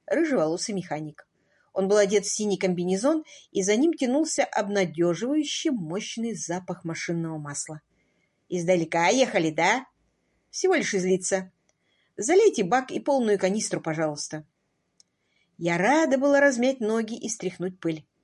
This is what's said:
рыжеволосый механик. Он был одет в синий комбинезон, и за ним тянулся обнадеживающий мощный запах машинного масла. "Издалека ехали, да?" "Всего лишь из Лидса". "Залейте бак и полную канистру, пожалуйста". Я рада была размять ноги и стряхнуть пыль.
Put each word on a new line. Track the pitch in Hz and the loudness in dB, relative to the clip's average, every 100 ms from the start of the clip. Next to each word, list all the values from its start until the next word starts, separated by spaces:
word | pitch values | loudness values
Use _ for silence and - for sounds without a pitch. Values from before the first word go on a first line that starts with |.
| - | -2
рыжеволосый | 240 320 247 156 170 - | 0 2 2 0 0 -4
механик. | 196 170 156 156 - - _ _ _ _ | -6 -6 -8 -8 -14 -20 _ _ _ _
Он | - 190 | -2 2
был | 208 | 4
одет | 196 208 190 | 4 2 0
в | |
синий | - 208 185 | -4 -2 0
комбинезон, | 190 175 180 190 254 320 - - _ | 0 0 -2 0 0 0 -4 -16 _
и | - | -4
за | 190 214 | 0 2
ним | 330 | 2
тянулся | 320 254 269 311 - | 0 0 0 0 -2
обнадеживающий | - - 202 202 185 147 175 170 240 302 294 - 320 | -2 -2 -2 0 0 0 0 0 -2 -2 -2 -4 -2
мощный | 247 156 185 - - 226 | -4 -4 -6 -8 -6 -6
запах | 185 - 180 185 180 | -6 -6 -6 -6 -10
машинного | 165 160 - 170 165 156 | -8 -8 -4 -4 -4 -8
масла. | 147 143 - 156 - _ _ _ _ _ _ | -8 -10 -10 -14 -18 _ _ _ _ _ _
"Издалека | 180 170 185 165 165 170 | -2 2 2 2 2 4
ехали, | 254 240 214 160 | 4 2 2 0
да?" | 151 175 240 262 _ _ _ _ _ _ | 2 2 2 -4 _ _ _ _ _ _
"Всего | - 370 | -2 2
лишь | 330 190 | 2 0
из | 196 | 0
Лидса". | 180 185 185 190 185 _ _ _ _ _ _ - | 0 0 0 -4 -4 _ _ _ _ _ _ -6
"Залейте | 214 381 440 - | 2 6 6 4
бак | 180 247 262 | 2 2 0
и | - | -4
полную | 262 277 220 202 | 0 2 2 2
канистру, | 190 208 220 170 | 2 0 -2 -4
пожалуйста". | 165 156 156 147 - 156 156 _ _ _ _ _ _ _ _ _ _ - | -4 -2 -2 -4 -8 -12 -12 _ _ _ _ _ _ _ _ _ _ -6
Я | 165 170 | -2 2
рада | 202 302 320 262 | 4 4 4 2
была | 285 277 | 4 4
размять | 285 240 247 269 | 4 4 0 0
ноги | 214 220 220 233 | -2 -2 -4 -8
и | 226 | -10
стряхнуть | - 185 - 180 185 | -8 -8 -6 -8 -6
пыль. | 165 156 - _ | -6 -6 -12 _